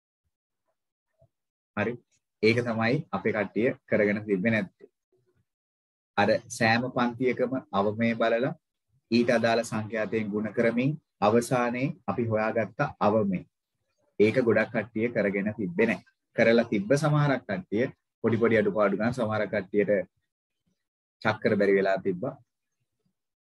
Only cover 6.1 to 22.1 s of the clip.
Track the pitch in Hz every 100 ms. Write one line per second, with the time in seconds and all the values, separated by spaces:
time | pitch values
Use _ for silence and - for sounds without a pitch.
6.1 | - 208 - - - 113 120 127 127 120
7.1 | 117 127 120 120 131 - 98 104 107 117
8.1 | 113 113 117 139 175 _ _ _ _ -
9.1 | 117 120 117 113 117 117 110 107 110 104
10.1 | 110 107 104 107 120 117 117 135 151 _
11.1 | - 110 117 120 123 120 123 135 - -
12.1 | 127 113 107 110 113 107 - 143 - 104
13.1 | 110 101 90 - _ _ _ _ _ _
14.1 | - 107 117 113 107 110 117 104 110 120
15.1 | 117 101 98 101 110 95 87 113 95 -
16.1 | _ _ - 113 117 113 107 101 143 156
17.1 | 147 147 127 - 95 - 104 120 - _
18.1 | _ 113 110 113 110 104 101 101 98 110
19.1 | 127 107 107 101 107 92 104 101 101 87
20.1 | _ _ _ _ _ _ _ _ _ _
21.1 | _ 110 110 117 101 101 98 95 95 98